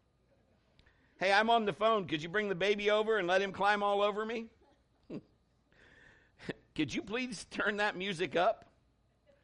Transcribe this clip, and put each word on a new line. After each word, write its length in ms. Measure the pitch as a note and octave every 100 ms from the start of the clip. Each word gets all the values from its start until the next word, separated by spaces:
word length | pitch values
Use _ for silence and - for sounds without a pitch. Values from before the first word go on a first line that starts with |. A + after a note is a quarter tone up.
| _ _ _ _ _ _ _ _ _ _ _ _
"Hey, 120 | F#3
I'm 200 | G3 A3
on 160 | A#3 G#3
the 80 |
phone. 320 | - A3 A3 F3+
Could 160 | D#3
you 80 | E3+
bring 180 | G3 G#3
the 60 |
baby 360 | F3 G3 G#3 G#3
over 280 | G#3+ A3 A3
and 100 | F3
let 140 | F#3+
him 100 | G3
climb 300 | E3 G3 G#3
all 180 | G3+ G3+
over 240 | G#3 G#3
me?" 220 | A3 A3+ A3+ - _ _ _ _ -
<laughs> 100 | - - _ _ _ _ _ - - - - _ _ - - _
"Could 200 | - D3
you 80 | F#3
please 420 | A3 A3+ B3+ G#3 -
turn 260 | - G#3 G3+
that 200 | G#3 F3
music 380 | F#3+ E3 F3+
up?" 300 | E3 F#3 - - _ _ _ _ _ _ _